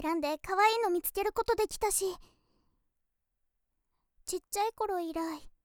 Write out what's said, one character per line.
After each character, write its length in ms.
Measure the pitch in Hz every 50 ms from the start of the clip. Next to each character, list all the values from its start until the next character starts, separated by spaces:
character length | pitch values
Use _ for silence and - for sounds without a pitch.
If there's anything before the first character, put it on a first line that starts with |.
選 140 | 311 311 330
ん 60 | 339
で 180 | 294 285 311 294
可 200 | - - 381 370
愛 140 | 415 440 440 453
い 20 |
の 100 | 466 392
見 140 | 349 349 -
つ 100 | - -
け 100 | - 403
る 80 | 427
こ 120 | - - 453
と 100 | - 466
で 140 | 359 427 381
き 100 | - -
た 140 | - 415
し。 260 | 381 - 392 381 359 - - - _ _ _ _ _ _ _ _ _ _ _ _ _ _ _ _ _ _ _ _ _ _ _ _ _ _ _ _ _ _ _ _ _ _ _ _ _ - -
ち 120 | - - 359
っ 60 | - _
ち 80 | - 403
ゃ 80 | 415
い 80 | 453 -
頃 260 | - 440 415 381 359
以 140 | 339 330 320
来 380 | 320 330 330 311 294 - - - _